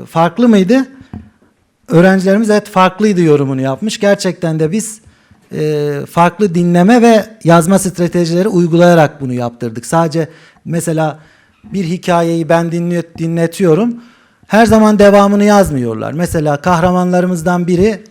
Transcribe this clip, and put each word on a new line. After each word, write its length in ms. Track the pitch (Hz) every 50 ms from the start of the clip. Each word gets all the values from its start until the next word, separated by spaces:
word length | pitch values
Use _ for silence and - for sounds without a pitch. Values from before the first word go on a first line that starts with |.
| 120 -
farklı 400 | - 165 165 170 - - 240 240
mıydı? 380 | 220 202 185 180 240 269 262 - - - - _ - - - - _ _ _ _ _ _ _ _ _ _ _
Öğrencilerimiz 640 | - 156 160 180 190 190 190 175 196 196 208 233 208
"Evet, 200 | 208 208 202 -
farklıydı." 520 | - 190 185 180 - - 214 214 196 180
yorumunu 400 | 170 156 147 147 143 135 135 131
yapmış. 380 | 131 135 135 131 208 220 - -
Gerçekten 600 | - 202 202 196 - 185 175 - - 165 160 156
de 120 | 156 156
biz, 300 | 180 220 - - - - _ _ _ _ _ _ _ _ _ - -
e, 380 | 156 151 151 151 147 147 147 143 143 135 -
farklı 440 | - 170 170 175 - - 214 190 165
dinleme 460 | 175 175 175 175 175 180 208 247 247
ve 240 | 226 240 226 220 190 - - - -
yazma 360 | 156 170 170 156 175 196 185
stratejileri 680 | 190 185 - - 175 165 - 175 175 160 170 175 190
uygulayarak 760 | 220 202 175 175 165 165 170 175 175 175 165 151 139 - -
bunu 120 | 139 127 123
yaptırdık. 520 | 123 120 120 120 - 127 117 110 120 -
Sadece 440 | - 165 165 170 160 143 165 156 160 - - _ _ _ _ -
mesela 540 | - 160 170 - 170 160 156 156 151 139 156 - _ _ _ _ _ _ _ -
bir 200 | - - 196 185
hikayeyi 640 | 156 185 180 - 185 175 170 170 170 170 165 165 147
ben 220 | 170 170 170 170
dinle-, 460 | 160 170 170 175 175 170 165 - -
dinletiyorum. 760 | - 165 165 165 165 165 160 - - 196 170 156 175 226 240 233 - - - _ _ _ _ _ _ _
Her 180 | - 196 214 233
zaman 340 | 202 214 220 214 214 214 202
devamını 440 | 202 202 196 202 202 202 202 202 202
yazmıyorlar. 680 | 208 208 202 190 160 147 131 120 117 110 110 107 110 135
Mesela 480 | 160 175 160 - 165 151 151 143 143
kahramanlarımızdan 1080 | - 180 180 165 170 180 180 180 180 180 180 180 180 180 180 165 160 180 180 175 175
biri 360 | 175 180 170 190 226 214 175 - -